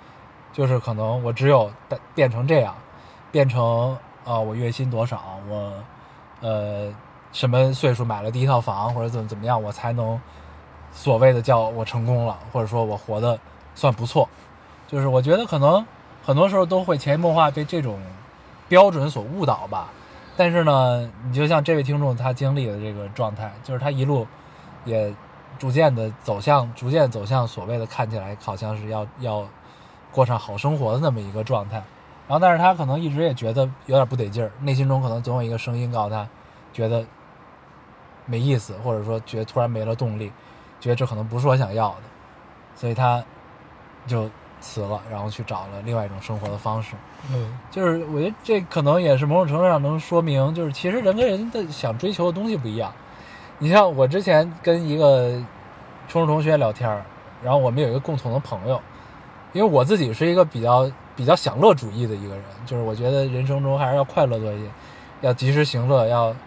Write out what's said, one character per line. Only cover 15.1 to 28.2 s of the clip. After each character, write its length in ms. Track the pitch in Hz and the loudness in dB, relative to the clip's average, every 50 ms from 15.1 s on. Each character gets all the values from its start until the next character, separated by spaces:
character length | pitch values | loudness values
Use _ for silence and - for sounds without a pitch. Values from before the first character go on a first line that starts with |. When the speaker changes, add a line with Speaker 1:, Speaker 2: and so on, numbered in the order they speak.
| 127 127 | 2 2
Speaker 1:
觉 140 | 127 143 170 | 4 4 4
得 100 | 208 320 | 2 2
可 120 | - 170 147 | -2 0 4
能 280 | 139 147 170 202 226 - - - - - - - - | 4 6 6 4 2 -2 -10 -20 -20 -20 -20 -10 -2
很 100 | - 135 | 0 4
多 120 | 143 180 196 | 4 4 4
时 80 | 196 | 4
候 100 | 190 185 | 2 2
都 180 | 165 185 185 185 | 2 2 0 2
会 140 | 190 165 139 | 0 -2 -2
潜 180 | - 147 143 | 0 0 0
移 20 | 156 | 2
默 160 | 175 170 156 | 2 2 4
化 160 | 165 160 147 | 4 4 4
被 160 | 139 156 151 | 2 -2 -6
这 160 | 147 - 165 | -4 -4 -4
种 180 | 143 120 104 95 95 92 95 - - - - - - - - - - - | -4 -4 -6 -8 -12 -14 -18 -18 -20 -20 -20 -20 -20 -20 -20 -20 -4 6
标 220 | 175 180 196 202 | 8 10 10 10
准 180 | 170 151 135 156 | 6 2 -2 -2
所 140 | 147 123 101 | -4 -6 -8
误 220 | 120 160 202 170 | -8 -6 -2 0
导 200 | 131 - 101 95 98 | 0 0 0 -4 -6
吧。 200 | 104 95 85 - - - - - - - - - - - | -6 -8 -8 -8 -14 -20 -20 -20 -20 -20 -20 -12 0 0
但 140 | 180 170 | 2 2
是 120 | 170 175 160 | 4 2 4
呢， 460 | 151 143 135 131 123 123 120 120 117 - 110 120 | 4 4 4 4 2 2 0 -4 -6 -10 -10 -8
你 80 | 127 123 | -4 -2
就 140 | 135 151 151 | 0 2 2
像 160 | 165 156 147 | 2 2 2
这 120 | 165 165 | 2 2
位 80 | 151 135 | 0 2
听 160 | 131 143 147 | 0 0 0
众 160 | 147 135 123 | 0 0 0
他 160 | 117 127 131 127 | 0 -2 -4 -2
经 220 | - 139 135 139 | 0 0 0 0
历 100 | 143 131 110 | 0 -2 -4
的 100 | 101 104 | -4 -6
这 140 | 107 110 104 | -8 -8 -8
个 140 | 101 101 98 | -8 -10 -10
状 240 | 104 - 120 107 104 | -6 -4 -4 -4 -4
态， 180 | 110 113 104 101 110 127 | -6 -10 -12 -12 -14 -10
就 100 | - 131 | -8 -8
是 60 | 120 | -4
他 100 | 131 147 | -4 -2
一 140 | 143 131 135 | -2 0 0
路 200 | 143 143 127 110 - - - - - - - - - - - - | 0 0 -2 -2 -4 -10 -20 -20 -20 -20 -20 -20 -20 -20 -16 -8
也 280 | 113 110 110 107 104 101 - - - - - - - - 131 | -2 -2 0 0 -2 -4 -10 -16 -20 -20 -20 -20 -20 -14 -8
逐 100 | - 131 | -4 0
渐 240 | 123 151 160 147 127 | 2 4 4 4 2
地 160 | 113 110 110 107 - - | 0 -2 -6 -8 -10 -6
走 160 | - 104 101 | -6 -6 -4
向， 320 | 104 151 147 139 123 117 113 | 0 2 2 2 2 -2 -8
逐 140 | - 123 127 | -8 -6 -2
渐 200 | 143 165 147 123 | 2 2 2 2
走 140 | 113 110 101 | 0 -4 -4
向 200 | 107 135 131 120 | -2 0 0 0
所 200 | 113 - 110 92 | -2 -4 -8 -8
谓 120 | 104 120 117 | -6 -6 -6
的 80 | 113 | -6
看 240 | 110 - - 120 110 | -8 -6 -6 -6 -4
起 80 | 113 | -6
来 200 | 107 | -8